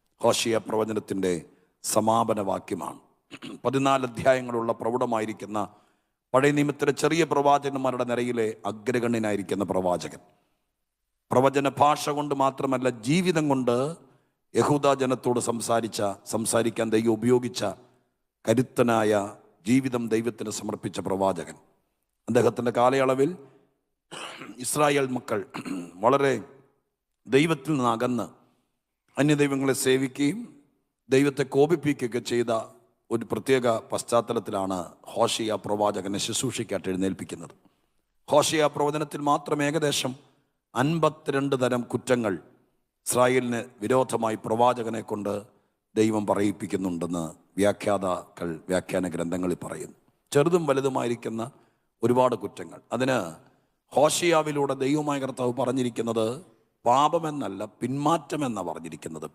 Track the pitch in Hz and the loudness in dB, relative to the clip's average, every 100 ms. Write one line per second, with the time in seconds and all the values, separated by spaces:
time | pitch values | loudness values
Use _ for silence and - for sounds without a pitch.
0 | _ _ 117 107 117 110 - 110 110 104 | _ _ 0 2 0 -2 -2 -2 -2 -4
1 | - 98 92 85 - _ _ _ - - | -4 -2 -2 -2 -6 _ _ _ -2 0
2 | 107 113 113 107 98 92 - 92 76 - | 2 2 2 0 -2 -4 -6 -8 -8 -12
3 | _ _ _ - - - 123 135 135 135 | _ _ _ -18 -16 -6 -2 0 2 2
4 | 127 113 135 127 123 120 113 117 113 123 | 0 0 2 2 0 -2 -2 -2 -2 -2
5 | 123 113 107 104 101 107 95 - _ _ | 0 0 -2 -6 -8 -6 -6 -10 _ _
6 | _ _ _ 127 143 147 143 139 143 135 | _ _ _ 4 4 4 0 0 0 2
7 | 147 160 156 143 143 143 139 135 131 123 | 0 2 2 4 4 4 2 -2 -2 -2
8 | 120 120 123 117 110 - 98 110 117 123 | -2 -2 -2 0 -2 -4 -8 -6 -2 0
9 | 117 117 110 101 92 95 98 92 92 87 | 0 0 0 -2 -2 -4 0 0 2 0
10 | 76 - - _ _ _ _ _ _ _ | -2 -14 -20 _ _ _ _ _ _ _
11 | _ _ _ 127 135 131 139 127 147 147 | _ _ _ 2 4 2 0 2 4 4
12 | - 147 147 139 135 131 139 127 127 120 | -2 -4 -4 0 0 0 -2 0 -2 -2
13 | 110 170 180 160 151 135 120 120 139 170 | 0 2 2 0 2 2 2 0 -2 -6
14 | _ _ _ _ _ 107 120 147 143 131 | _ _ _ _ _ 0 2 4 4 2
15 | 131 127 127 120 117 117 107 117 113 - | 0 0 0 0 -2 -4 -2 -2 -2 -2
16 | 101 98 - 107 110 117 117 110 113 110 | -4 -4 -6 -4 0 2 0 0 0 2
17 | 117 110 117 123 123 - 104 - - _ | 2 2 4 2 2 -4 -6 -6 -14 _
18 | _ _ _ _ - 117 123 - 120 113 | _ _ _ _ 0 2 2 2 2 4
19 | 107 104 101 104 _ _ - 131 131 120 | 4 2 0 -10 _ _ 0 2 2 -4
20 | 117 110 117 - 107 101 104 104 101 92 | 0 -2 -2 -6 -8 -8 -8 -8 -8 -8
21 | 92 95 98 85 76 - _ _ _ _ | -4 0 0 0 -8 -16 _ _ _ _
22 | _ _ - 120 110 - 120 120 123 135 | _ _ 0 4 4 2 -2 2 4 4
23 | 131 131 143 180 - _ _ _ _ _ | 2 2 0 0 -14 _ _ _ _ _
24 | _ - - - 131 117 123 147 147 143 | _ -16 -14 -16 -18 -12 -6 0 2 2
25 | 135 127 - 107 95 - - 92 87 87 | 0 -4 -4 -4 -4 -12 -10 -10 -10 0
26 | 110 139 139 123 92 - _ _ _ _ | 2 4 4 0 -4 -18 _ _ _ _
27 | _ _ - 131 160 156 156 147 123 113 | _ _ 0 2 4 0 -2 0 0 0
28 | 123 123 90 - _ _ _ _ _ _ | 0 -2 -6 -12 _ _ _ _ _ _
29 | _ - 143 147 143 139 135 131 135 131 | _ 0 2 4 2 2 0 2 2 2
30 | 135 127 143 202 240 - _ _ _ _ | 0 -2 -2 -2 -10 -18 _ _ _ _
31 | - 131 143 139 131 139 147 165 139 139 | 0 2 2 0 0 2 4 2 0 -2
32 | 123 120 - 120 117 113 107 - _ _ | -4 -4 -2 0 0 -2 -4 -16 _ _
33 | _ 117 113 110 - 131 123 110 - 101 | _ -6 -4 -4 0 2 2 0 -2 -8
34 | - 117 107 117 101 104 95 92 82 - | 0 0 0 -4 -4 -4 -4 -4 -6 -14
35 | - - 113 - 110 104 95 104 104 101 | -10 0 0 0 -2 -4 -4 0 0 0
36 | 92 98 - 110 95 - 101 98 95 90 | -4 -4 -4 -4 -4 -6 -6 -6 -4 -2
37 | 95 82 85 - 82 - _ _ _ _ | -2 -2 -8 -12 -16 -20 _ _ _ _
38 | _ _ - 143 139 156 147 143 147 151 | _ _ 2 2 4 2 0 0 -2 -2
39 | 151 143 143 147 - 147 143 156 151 - | -6 -4 0 0 0 -2 0 0 0 -2
40 | 131 131 _ _ _ _ _ 113 139 165 | -4 -8 _ _ _ _ _ -2 0 2
41 | 156 151 - 139 139 135 123 123 117 123 | 0 0 -4 -2 0 0 0 0 -2 -6
42 | - 123 110 87 - _ _ _ _ _ | 0 0 0 -4 -8 _ _ _ _ _
43 | - 123 123 127 120 117 107 - 107 131 | -2 2 4 2 0 -4 -8 -8 0 2
44 | 123 117 113 107 113 113 120 120 113 110 | 2 -2 -2 -4 -2 2 2 2 -4 -6
45 | 104 104 101 101 - _ _ _ _ 110 | -6 -6 -4 -6 -8 _ _ _ _ 2
46 | 110 107 101 98 104 98 101 95 92 85 | 2 2 2 2 2 0 -4 -4 -2 -4
47 | 85 87 80 85 _ - 101 98 - 101 | -4 -4 -6 -10 _ 0 2 2 0 0
48 | 92 90 - - 87 80 - 92 - 92 | 0 -4 -6 -10 -8 -8 -4 -4 -2 -4
49 | 90 85 85 90 90 82 - 80 - - | -2 -4 -4 -2 -4 -4 -8 -12 -14 -18
50 | _ _ _ 143 160 180 151 135 135 131 | _ _ _ 2 4 2 2 0 0 -2
51 | 123 120 117 113 113 - _ _ _ _ | -2 -4 -6 -8 -10 -14 _ _ _ _
52 | 117 123 127 113 95 - 85 82 _ 117 | 2 4 2 0 -6 -12 -16 -18 _ -4
53 | 131 123 87 80 - _ _ _ _ - | 0 0 -4 -10 -20 _ _ _ _ 2
54 | 147 - 170 160 151 147 139 135 135 151 | 2 4 2 2 2 -2 -2 0 0 0
55 | 147 139 131 127 123 120 123 131 123 117 | 0 -4 -4 -4 -2 0 0 0 -2 -2
56 | 113 113 110 131 - _ _ _ 120 127 | -2 0 -2 -4 -12 _ _ _ 2 4
57 | 147 165 160 147 104 98 107 - 120 139 | 4 2 -2 -6 -6 -8 -10 -8 -6 -2
58 | 147 170 156 151 139 104 87 78 80 78 | 0 0 -2 -6 -4 -4 -6 -8 -10 -12
59 | 80 78 78 | -12 -12 -12